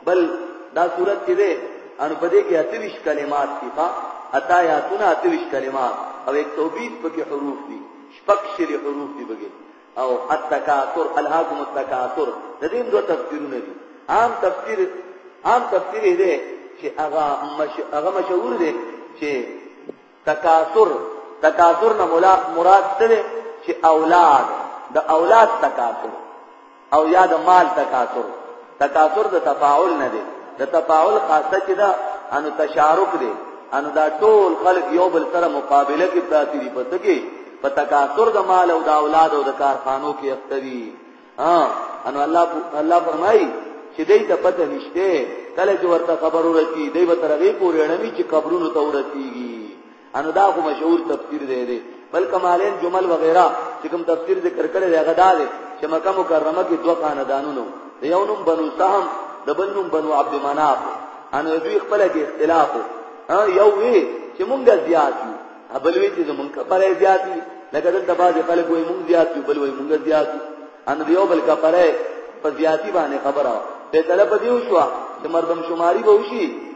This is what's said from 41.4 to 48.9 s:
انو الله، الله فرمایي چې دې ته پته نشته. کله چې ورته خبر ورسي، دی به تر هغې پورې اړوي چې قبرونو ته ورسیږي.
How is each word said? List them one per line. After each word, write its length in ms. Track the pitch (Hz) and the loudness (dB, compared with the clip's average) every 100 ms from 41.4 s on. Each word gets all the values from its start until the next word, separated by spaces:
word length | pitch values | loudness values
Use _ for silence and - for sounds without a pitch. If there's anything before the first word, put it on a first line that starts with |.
| 147 170 135 - - - 117 | 2 4 2 -2 -8 -10 -6
انو 140 | 139 | -4
الله، 240 | 147 170 170 170 - 143 | 0 2 2 0 -6 -4
الله 200 | 156 175 | 2 2
فرمایي 480 | 165 156 185 220 165 - - - - - | 2 0 2 2 0 -4 -12 -16 -12 -4
چې 40 | 156 | 2
دې 100 | 208 214 | 2 4
ته 60 | 175 | 0
پته 300 | 180 180 151 | 0 0 -2
نشته. 640 | 143 - 175 190 160 117 - - - | -4 -8 -2 0 0 -2 -8 -10 -2
کله 160 | 190 190 | 0 2
چې 40 | 180 | 2
ورته 300 | 170 165 160 | 2 2 0
خبر 240 | 160 165 165 | 0 2 2
ورسي، 440 | 160 156 160 147 | 2 2 -2 -4
دی 160 | 151 175 | 0 2
به 100 | 170 | 2
تر 160 | 160 151 | 2 2
هغې 140 | 185 220 | 2 2
پورې 200 | 185 160 151 | 0 2 0
اړوي 240 | 175 226 - | 0 -4 -4
چې 60 | 175 | -2
قبرونو 360 | 156 147 175 160 | 0 0 -2 -2
ته 100 | 160 | 0
ورسیږي. 800 | 151 | 0